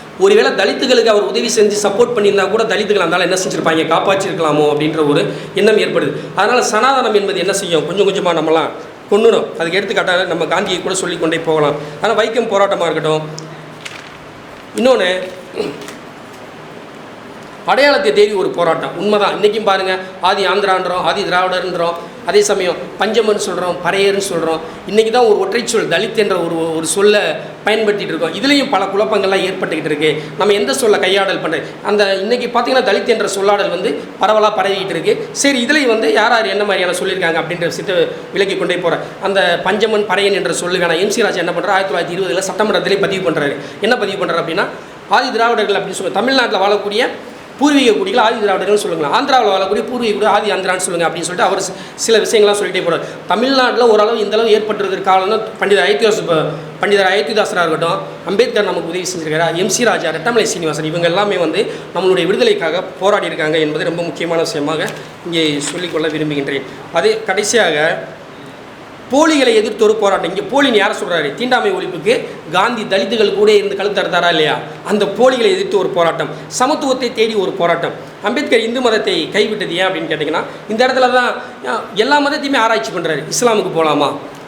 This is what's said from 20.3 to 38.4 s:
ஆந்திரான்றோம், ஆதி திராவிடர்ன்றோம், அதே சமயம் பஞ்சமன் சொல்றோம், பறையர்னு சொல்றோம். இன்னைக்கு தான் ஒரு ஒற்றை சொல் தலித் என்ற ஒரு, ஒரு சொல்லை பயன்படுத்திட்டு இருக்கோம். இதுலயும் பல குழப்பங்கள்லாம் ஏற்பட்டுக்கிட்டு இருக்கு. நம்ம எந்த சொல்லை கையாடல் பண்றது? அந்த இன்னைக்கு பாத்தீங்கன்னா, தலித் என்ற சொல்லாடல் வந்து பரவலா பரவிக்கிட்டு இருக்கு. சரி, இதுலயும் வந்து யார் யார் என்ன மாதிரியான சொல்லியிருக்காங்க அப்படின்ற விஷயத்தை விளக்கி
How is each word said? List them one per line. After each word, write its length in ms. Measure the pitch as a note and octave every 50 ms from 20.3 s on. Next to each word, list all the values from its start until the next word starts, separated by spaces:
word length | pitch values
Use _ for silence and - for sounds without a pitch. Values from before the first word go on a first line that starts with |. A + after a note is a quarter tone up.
| G#3 G#3 F#3
ஆந்திரான்றோம், 560 | F3+ F#3 G3+ G3 G3 F#3+ F#3 F#3 F3 F3+ F#3 D#3
ஆதி 200 | D#3+ F3+ G3+ F#3+
திராவிடர்ன்றோம், 720 | E3 F3+ F3+ F#3 F#3 F3+ F#3 F3 F#3 F3 E3+ E3+ E3+ E3+ - - - - - -
அதே 160 | F3 F3+ G#3 G#3
சமயம் 320 | - G3+ F#3 F3+ F3 D#3+ - - - - -
பஞ்சமன் 400 | G3 G#3+ G#3+ A#3 G#3+ G#3+ G#3 - - F#3+
சொல்றோம், 280 | F3+ F3 F3+ F3+ E3 - -
பறையர்னு 360 | E3+ F#3+ G3 G3 G3 G3 G3 G3 - F3+
சொல்றோம். 260 | E3 D#3+ D#3+ D#3+ D#3 - - - - -
இன்னைக்கு 260 | - G3 A3 A3 A3 A3+
தான் 120 | B3 A#3+
ஒரு 140 | A3 G3 F#3
ஒற்றை 280 | F#3+ F#3+ G#3 A#3+ A3+
சொல் 220 | - - G#3 E3+ D3+
தலித் 260 | E3+ F3 G#3+ A#3 A3
என்ற 220 | A3 G#3 F#3+ F#3
ஒரு, 400 | F3+ E3+ E3 E3 E3 D#3+ E3 D#3+
ஒரு 100 | D#3+ E3
சொல்லை 340 | D#3 - G3+ G3 G#3 G#3 G#3 F#3 E3 D3+ D3+ - - - - -
பயன்படுத்திட்டு 340 | G3+ A3 A3 A3 G#3 G3+ -
இருக்கோம். 340 | F3+ D#3+ D#3+ D#3 E3 D#3+ E3
இதுலயும் 360 | G3 G#3+ C#4 C#4+ C#4+ C4 G3
பல 140 | G3+ F#3+ G3
குழப்பங்கள்லாம் 560 | F#3+ F#3+ G3 G#3+ G3+ A3 G3+ F#3+ F#3+ G3 F#3+
ஏற்பட்டுக்கிட்டு 440 | F3 F#3 - F#3+ G3 F3 F3 D#3 D3+
இருக்கு. 380 | D3+ D3+ D3 D#3 D3+ D3 D3+ - - - -
நம்ம 140 | F#3+ G3+ G3+
எந்த 220 | G#3 A#3+ C4+ C4
சொல்லை 260 | - G#3+ A3 G3+ F3
கையாடல் 400 | F#3 F#3 F#3+ G3 G3 G3 F3 D#3+ D3+
பண்றது? 200 | E3 D#3+ C#3 - - - - -
அந்த 300 | G3+ G#3 G#3 G3+ G3 G3
இன்னைக்கு 440 | F#3+ F#3+ G#3+ B3 A#3+ A3+ - - A#3
பாத்தீங்கன்னா, 260 | A#3+ C#4 C4 C4 -
தலித் 240 | G3 G3 A#3+ A#3 B3
என்ற 200 | A3+ A3 G3+ F#3+
சொல்லாடல் 420 | - G3 F#3+ G3+ G3+ G3+ F#3 E3+
வந்து 280 | E3+ F3+ - - - - - - - -
பரவலா 320 | F#3+ G3 A3 G#3+ G#3 G#3+ G#3
பரவிக்கிட்டு 340 | F#3+ F#3 G3 G3 F#3+ F3 D#3+
இருக்கு. 380 | E3+ E3 D#3+ G3+ - - - - -
சரி, 320 | - - C#4 C#4+ B3 A#3
இதுலயும் 220 | B3 D4 D#4 C#4
வந்து 260 | A#3+ A3 A3 A3 - -
யார் 180 | A3+ G#3 A#3
யார் 160 | A#3+ A3+ G#3+
என்ன 180 | F#3+ G3 G3+ G#3
மாதிரியான 320 | G#3 F#3+ F#3 F3+ F3+ F3 -
சொல்லியிருக்காங்க 440 | F#3+ F#3+ F#3 F#3+ F3+ E3 D#3+ E3 D#3
அப்படின்ற 220 | D#3 F3 E3+ E3+
விஷயத்தை 300 | D#3+ - - E3 F3+ F#3 E3+ D#3+ - - - - - -
விளக்கி 240 | F#3